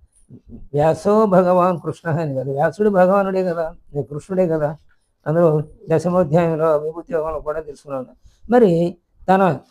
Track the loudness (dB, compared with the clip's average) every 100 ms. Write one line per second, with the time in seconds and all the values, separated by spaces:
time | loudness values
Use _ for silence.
0 | _ _ _ -20 -20 -20 -6 0 0 0
1 | 2 2 4 4 4 2 2 -2 -8 -8
2 | -4 -4 -4 -4 -4 -2 -2 0 0 4
3 | 4 2 0 -2 -2 -4 -6 -10 -12 -8
4 | -8 -10 -6 -2 0 0 -2 -6 _ _
5 | _ _ -4 2 2 2 -4 -10 -2 -2
6 | 0 0 2 2 0 0 0 0 -2 -10
7 | -6 -6 -4 -8 -8 -8 -10 -16 -12 -12
8 | -12 _ -20 _ 0 4 4 4 0 -4
9 | _ _ 0 2 2 0 _